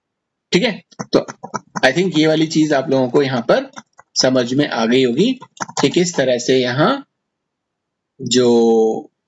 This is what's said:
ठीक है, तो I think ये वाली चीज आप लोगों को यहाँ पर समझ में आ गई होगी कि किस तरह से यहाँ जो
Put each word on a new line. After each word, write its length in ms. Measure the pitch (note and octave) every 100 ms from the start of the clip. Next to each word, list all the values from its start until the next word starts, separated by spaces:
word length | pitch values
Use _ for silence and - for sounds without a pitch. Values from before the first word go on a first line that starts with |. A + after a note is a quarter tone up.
| _ _ _ _ -
ठीक 100 | F3
है, 200 | A#3 E3 _ - -
तो 140 | - - - - - _ -
I 80 | C3
think 260 | E3 F#3+ D3+
ये 80 | D#3
वाली 200 | D#3 D#3
चीज 260 | D#3 D3+
आप 180 | C#3 C#3
लोगों 180 | C3+ B2+
को 140 | D3
यहाँ 180 | C3+ B2+
पर 300 | A#2+ A3+ C#4 - - _ _ -
समझ 340 | C3 B2+ A#2+
में 140 | C3+ D3
आ 180 | B2 A2+
गई 180 | B2+
होगी 340 | B2+ B2 A#3+ B3+ - -
कि 280 | - - F3
किस 240 | E3+ F3+
तरह 240 | - C3 A#2+
से 200 | - C3
यहाँ 480 | B2 C3 G3 C#4 - _ _ _ _ _ _ _ _ _ _ -
जो 880 | B2 B2+ A#2+ A#2 A#2 A2+ A2 - - _